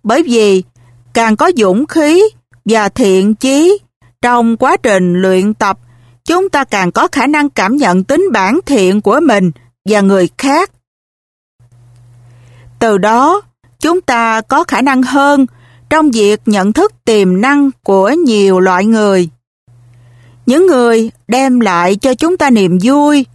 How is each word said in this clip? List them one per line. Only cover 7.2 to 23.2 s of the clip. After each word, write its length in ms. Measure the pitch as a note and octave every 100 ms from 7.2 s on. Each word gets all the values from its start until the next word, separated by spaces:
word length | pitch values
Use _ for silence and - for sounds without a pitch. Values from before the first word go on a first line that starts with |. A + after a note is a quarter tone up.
| B3+
năng 240 | D4+ F#3+
cảm 260 | - G3 C#4+
nhận 280 | A3+ F3+
tính 240 | F#3+ D4 G4
bản 280 | A3+ F#3+ D4 -
thiện 340 | C4+ F#3 G#3
của 200 | G3+ B3+
mình 280 | D#4+ G#3 F#3 - _ _ G3
và 120 | G#3
người 280 | G3 G3 F3 -
khác. 320 | C4+ D4 G4 _ _ _ _ _ _ _ _ _ _ _ _ - - _ - - - - - -
Từ 200 | A3+ G3+
đó, 440 | G#3 A#3 C#4+ G4+ - _ _ _
chúng 200 | D#4 F4+
ta 400 | - A#3+ A3+ A3
có 240 | A3 C#4+
khả 160 | F4 A3
năng 220 | C4+ B3+
hơn 440 | B3 C#4 C#4 C#4+ C4 - _ _ _
trong 200 | - D4+
việc 300 | A3+ G3+ G#3+ -
nhận 260 | G#3 F#3+
thức 200 | A3 G4+ _
tiềm 360 | - G#3+ F#3+ F3+
năng 300 | B3+ C#4+ C#4 -
của 260 | - F#3+ G3
nhiều 500 | D#4 D4+ G#3 G3 F#3
loại 240 | F#3+ F3+
người. 440 | G#3 A3 G#3 F#3+ F3 _ _ _ _ _ _ _ _ _ _ _ -
Những 200 | C#4 F#4
người 440 | C4 A#3+ A3+ A3+ _ -
đem 320 | B3 C4+ B3
lại 360 | G#3+ E3+ F3 G3+
cho 180 | C4+
chúng 220 | B3+ D#4+ F4+
ta 140 | C#4+
niềm 280 | A3 F#3 F3+
vui 440 | A3 C#4+ D4 D4